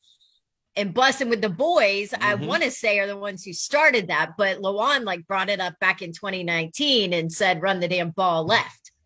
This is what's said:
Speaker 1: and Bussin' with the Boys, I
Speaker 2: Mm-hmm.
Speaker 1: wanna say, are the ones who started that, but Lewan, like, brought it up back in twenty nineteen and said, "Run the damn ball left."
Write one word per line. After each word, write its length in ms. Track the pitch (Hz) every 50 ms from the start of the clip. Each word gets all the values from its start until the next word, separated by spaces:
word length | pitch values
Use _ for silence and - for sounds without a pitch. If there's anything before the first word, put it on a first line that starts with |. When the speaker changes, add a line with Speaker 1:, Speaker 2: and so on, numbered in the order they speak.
| _ _ _ _ _ _ _ _ _ _ _ _ _ _ -
Speaker 1:
and 180 | 202 208 190 160
Bussin' 380 | 240 254 269 262 - 269 233
with 100 | 233 202
the 80 | 214 208
Boys, 640 | 165 226 277 330 349 311 226 196 196 202 208 202 247
I 220 | 214 196 208 208
Speaker 2:
Mm-hmm. 120 | 208 147
Speaker 1:
wanna 240 | 226 285 339 320 254 -
say, 260 | - - 214 208 202
are 80 | 196
the 100 | 202 202
ones 280 | 196 202 202 190 - -
who 80 | 196 165
started 560 | - - - 269 294 311 302 254 226 185 170
that, 240 | 165 151 190 - 165
but 240 | - 202 190 185 196
Lewan, 440 | 196 190 196 208 226 269 285 269 233
like, 200 | 196 180 175 165 -
brought 200 | 196 190 190 185
it 120 | - 185
up 180 | 185 180 160 -
back 240 | 196 190 185 - 190
in 100 | 170 165
twenty 300 | - - 196 190 185 175
nineteen 720 | 170 170 165 165 165 - - 302 294 269 226 202 180 175
and 200 | 170 160 160 165
said, 300 | - 202 185 175 156 175
"Run 160 | 196 196 180
the 80 | 175
damn 240 | 170 185 175 170 170
ball 340 | 165 196 190 180 165 160 160
left." 460 | 170 220 - - - - _ - - _ _ _